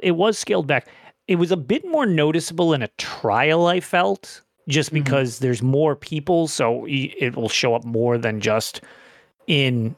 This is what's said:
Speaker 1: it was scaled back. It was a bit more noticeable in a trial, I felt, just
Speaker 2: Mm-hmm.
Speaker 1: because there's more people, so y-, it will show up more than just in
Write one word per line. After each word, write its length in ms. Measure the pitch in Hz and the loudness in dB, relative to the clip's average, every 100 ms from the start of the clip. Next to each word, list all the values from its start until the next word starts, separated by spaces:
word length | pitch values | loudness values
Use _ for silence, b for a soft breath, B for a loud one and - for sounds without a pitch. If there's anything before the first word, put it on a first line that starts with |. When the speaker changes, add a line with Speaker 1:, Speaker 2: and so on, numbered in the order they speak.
Speaker 1:
it 80 | 185 | 0
was 260 | 170 214 208 | 2 2 0
scaled 300 | - 196 143 | 0 0 2
back. 180 | 135 - B B B - | 0 -2 B B B -2
It 80 | |
was 160 | 175 170 | 0 2
a 60 | 185 | 0
bit 280 | 127 262 | 0 -2
more 220 | 359 320 247 | 0 0 2
noticeable 680 | 165 151 160 - 165 170 | 2 2 0 -2 0 2
in 80 | 147 | 2
a 60 | 110 - | -2 -8
trial, 680 | - - 113 107 147 160 170 | -12 -4 0 2 4 4 2
I 140 | 180 | 0
felt, 640 | - 180 185 196 - - _ _ - | 0 0 0 -2 -8 -20 _ _ -2
just 220 | 143 143 | -2 0
Speaker 2:
Mm-hmm. 120 | 151 | -2
Speaker 1:
because 380 | 139 139 127 113 | 0 0 0 -2
there's 220 | 131 117 | -2 0
more 340 | 127 135 156 143 | 2 2 2 -2
people, 500 | - 156 147 170 160 | -6 -6 0 0 0
so 240 | - 120 | 0 0
y-, 420 | 120 117 139 131 - | 0 -4 -6 -6 -4
it 160 | 123 | -4
will 140 | 120 113 | -2 -2
show 260 | - 127 | 0 0
up 100 | 117 | 0
more 320 | 117 113 120 120 | -2 0 2 2
than 220 | 117 110 | 0 -2
just 420 | 110 110 - - B B B B B B - | 0 0 -2 -10 B B B B B B 0
in 480 | 151 131 123 113 | 2 2 0 -4